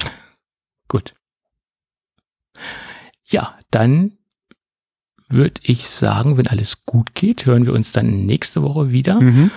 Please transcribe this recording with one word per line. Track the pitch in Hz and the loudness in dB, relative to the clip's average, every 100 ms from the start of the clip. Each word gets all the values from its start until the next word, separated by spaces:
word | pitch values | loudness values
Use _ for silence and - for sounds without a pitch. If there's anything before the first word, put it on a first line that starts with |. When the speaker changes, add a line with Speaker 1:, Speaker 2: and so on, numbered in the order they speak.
| - - - _ _ _ _ _ - | -12 -14 -20 _ _ _ _ _ -6
Speaker 1:
Gut. | 101 - _ _ _ _ _ _ _ _ _ _ _ _ _ _ - - - - - - _ | -6 -6 _ _ _ _ _ _ _ _ _ _ _ _ _ _ -20 -18 -18 -18 -20 -20 _
Ja, | - - - - - | -8 -6 -6 -14 -6
dann | 110 117 151 196 - _ _ _ _ _ _ _ _ _ _ - | -2 0 2 -2 -6 _ _ _ _ _ _ _ _ _ _ -4
würd | 127 151 - | 0 0 -2
ich | - 120 - | -2 -2 -2
sagen, | - 107 101 127 131 | -2 -2 0 0 2
wenn | - | 0
alles | 107 104 - | -2 -4 -8
gut | - 117 113 | -2 -2 -2
geht, | - 196 240 127 | -2 -2 0 2
hören | 120 123 | 2 2
wir | |
uns | 117 107 | 0 -2
dann | - 113 98 98 | -2 0 0 0
nächste | - - 160 | -2 -2 -2
Woche | 143 151 139 | -2 0 0
wieder. | 123 135 202 | 0 2 4
Speaker 2:
Mhm. | 127 123 185 | 6 6 4